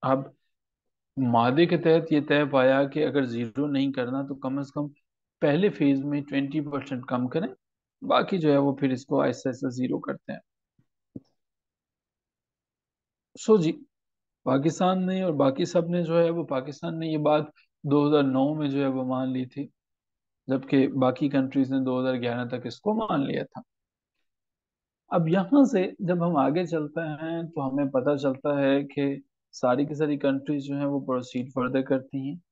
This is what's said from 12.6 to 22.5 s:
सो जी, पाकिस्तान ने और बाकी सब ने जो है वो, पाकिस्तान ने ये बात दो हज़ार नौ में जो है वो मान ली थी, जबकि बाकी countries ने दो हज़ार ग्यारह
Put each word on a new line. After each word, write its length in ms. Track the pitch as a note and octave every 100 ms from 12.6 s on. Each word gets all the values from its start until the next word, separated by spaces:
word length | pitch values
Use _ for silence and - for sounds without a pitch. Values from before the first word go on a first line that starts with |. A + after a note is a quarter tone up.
| _ _ _ _ _ _ _ -
सो 220 | - A3
जी, 140 | D#3+ E3 - _ _ _ _ _ -
पाकिस्तान 580 | C3+ D3 D#3 F#3 F#3 F#3
ने 160 | F#3+
और 80 | F#3
बाकी 320 | D3+ C#3 C3+ F3
सब 220 | F3+ E3
ने 140 | F3
जो 140 | E3 E3
है 120 | E3+
वो, 140 | E3+
पाकिस्तान 540 | D#3 C3+ C3+ C#3+ E3 D#3+
ने 120 | D#3+
ये 60 | D#3
बात 320 | D3+ D3+ D3+ _ _ _
दो 220 | D3+ C#3+ D3
हज़ार 160 | D3+
नौ 300 | C#3 C3 C#3 D#3
में 140 | D3
जो 120 | C#3
है 60 | C#3
वो 140 | C3 B2+
मान 260 | C3 C3
ली 120 | B2+ B2+
थी, 200 | C#3 C#3+ _ _ _ _ _ _ _ -
जबकि 400 | C3 C3 C#3 C3+ C#3
बाकी 320 | B2+ B2 D3
countries 420 | C#3 C3 C#3 C3
ने 80 | C3+
दो 180 | C3 B2+
हज़ार 200 | C3 B2+
ग्यारह 260 | A#2+ A#2+ B2